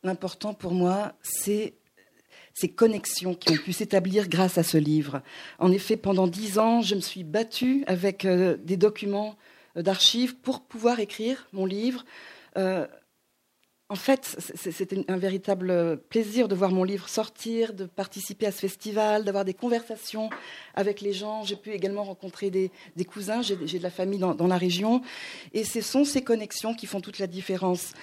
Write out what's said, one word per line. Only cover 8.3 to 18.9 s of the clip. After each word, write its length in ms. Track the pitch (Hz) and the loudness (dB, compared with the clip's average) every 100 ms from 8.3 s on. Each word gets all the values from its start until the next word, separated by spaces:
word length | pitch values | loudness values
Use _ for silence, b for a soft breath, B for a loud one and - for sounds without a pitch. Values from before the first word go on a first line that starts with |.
| 180 185 - | 4 4 2
des 220 | 165 185 | -2 4
documents, 580 | 208 214 202 202 214 208 b b b 170 | 4 4 -4 -2 -4 -10 b b b -4
euh, 60 | |
d'archives 540 | 175 190 - 233 247 - | 0 4 4 4 0 -2
pour 260 | 254 254 | -6 -6
pouvoir 380 | - 226 233 240 | -8 0 0 2
écrire 460 | 208 - 226 269 - | -2 -4 -4 -4 -6
mon 140 | 196 190 | -4 -2
livre. 380 | 196 240 254 - B B B B - | 0 -2 -2 -8 B B B B -2
Euh, 300 | 185 185 - 58 _ _ _ _ _ _ _ _ - | 0 0 -4 -10 _ _ _ _ _ _ _ _ -10
en 80 | 196 | -4
fait, 400 | - 269 - - | 0 0 0 -12
c'est, 180 | - 165 | -12 -10
c'est, 140 | 185 | -8
c'est 400 | 165 185 196 - | -6 -4 -4 -2
un 60 | 185 | 0
véritable 840 | 190 190 202 190 185 180 170 151 - | 0 -2 -2 -2 2 2 2 -2 -2
plaisir 360 | 226 208 233 214 | -2 0 2 2
de 80 | |
voir 160 | 185 190 | 2 2
mon 140 | 185 | 4
livre 240 | 185 196 - | 2 -2 -4
sortir, 640 | - 220 - 226 226 226 | -4 -4 -6 -4 0 -2
de 120 | 196 185 | -4 -10
participer 600 | - 190 202 185 202 208 | -8 -8 -8 -10 -4 -4
à 60 | |
ce 80 | 196 | -2
festival, 640 | 196 - 220 | -4 -6 -4